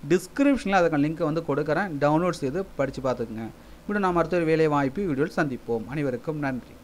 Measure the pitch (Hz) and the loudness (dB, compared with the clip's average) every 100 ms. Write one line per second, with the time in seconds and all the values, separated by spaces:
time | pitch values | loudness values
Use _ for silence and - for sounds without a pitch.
0 | 143 180 - - 277 269 190 196 170 151 | 2 0 0 2 2 2 2 4 4 4
1 | 147 160 160 160 165 139 151 151 196 143 | 0 0 0 0 0 -2 0 0 -2 0
2 | 143 156 180 160 139 156 190 - 135 135 | 2 4 2 -2 -4 -4 -6 -4 -4 -2
3 | 131 123 113 110 113 - - - - 208 | -2 -2 -4 -6 -10 -12 -20 -16 -4 -2
4 | 190 175 156 175 160 156 160 147 139 135 | 0 2 2 2 2 4 4 4 0 -2
5 | 196 135 147 - 156 120 - 117 107 143 | -2 0 0 0 -2 -2 -4 -4 -4 -4
6 | 143 123 139 156 143 127 - - | -4 -4 -6 -4 -4 -6 -10 -20